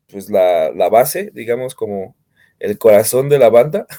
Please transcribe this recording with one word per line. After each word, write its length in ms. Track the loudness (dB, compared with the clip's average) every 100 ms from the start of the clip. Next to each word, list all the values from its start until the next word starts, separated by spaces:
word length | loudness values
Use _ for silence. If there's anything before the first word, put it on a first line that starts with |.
| _
pues, 180 | -18 -6
la, 420 | 0 0 0 -2
la 180 | -2 0
base, 420 | 2 0 -4 -10
digamos, 400 | -12 -8 -8 -8
como 420 | -10 -10 -10 -12 _ _ _ _ _
el 180 | -10 0
corazón 520 | 4 4 2 -2 0
de 100 | 4
la 100 | 4
banda. 380 | 4 2 -2 -10